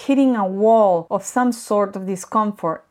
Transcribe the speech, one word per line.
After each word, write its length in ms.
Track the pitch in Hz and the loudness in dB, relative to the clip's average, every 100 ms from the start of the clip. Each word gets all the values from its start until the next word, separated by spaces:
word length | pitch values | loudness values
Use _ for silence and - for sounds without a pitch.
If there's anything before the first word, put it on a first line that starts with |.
| - | 0
hitting 300 | 269 269 233 | 2 2 2
a 100 | 190 | -2
wall 600 | 190 220 226 202 170 165 | 0 4 4 4 2 -2
of 140 | 196 | -6
some 280 | - 247 247 | -4 -2 -2
sort 440 | 233 - 208 196 196 | -2 -2 -2 -2 -4
of 100 | 190 | -8
discomfort, 760 | 185 - 220 208 208 165 160 - | -8 -4 -2 -2 -4 -6 -6 -6